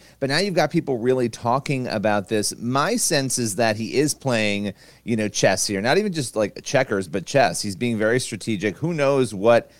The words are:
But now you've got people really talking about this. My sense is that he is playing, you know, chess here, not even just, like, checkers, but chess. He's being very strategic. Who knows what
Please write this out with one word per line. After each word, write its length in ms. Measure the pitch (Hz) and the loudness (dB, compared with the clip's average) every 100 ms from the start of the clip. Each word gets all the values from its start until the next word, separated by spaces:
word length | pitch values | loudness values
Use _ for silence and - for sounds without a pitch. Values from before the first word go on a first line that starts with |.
| - _ | -16 _
But 120 | 135 | -2
now 80 | 147 | 0
you've 160 | 202 | 0
got 160 | 170 151 | 0 0
people 260 | 170 147 123 | 0 -2 0
really 320 | 123 127 120 | 2 2 0
talking 580 | - 117 131 - 135 123 | -2 0 0 -2 -4 -4
about 400 | 107 107 104 92 | -2 0 0 0
this. 280 | 107 101 - | -2 -2 -4
My 400 | 117 135 160 233 | -2 0 0 0
sense 420 | - 147 135 - | 0 0 0 -2
is 180 | 117 98 | -2 0
that 200 | 113 110 | 0 0
he 200 | 110 95 | -2 0
is 180 | 147 | 0
playing, 580 | - 135 117 107 101 101 - - - | -2 -2 0 0 0 -4 -8 -16 -12
you 100 | - | -4
know, 140 | 113 107 | -2 -2
chess 380 | - 107 92 - | 2 2 2 0
here, 160 | 98 | 0
not 160 | 113 170 | 2 2
even 160 | 208 | 0
just, 220 | 165 120 110 | -4 -4 -2
like, 280 | 104 - | -2 -4
checkers, 420 | - 135 131 101 90 | -2 0 0 -2 -2
but 200 | 98 - | -6 0
chess. 340 | 139 107 - | 2 2 0
He's 160 | 107 90 | -6 -4
being 220 | 120 110 | -2 0
very 200 | 107 123 | 2 0
strategic. 600 | - 107 - 104 104 - | -2 -6 -4 -2 -2 -2
Who 160 | 160 | -4
knows 400 | 165 139 139 123 | 0 2 2 0
what 360 | 95 110 117 - | 2 4 4 2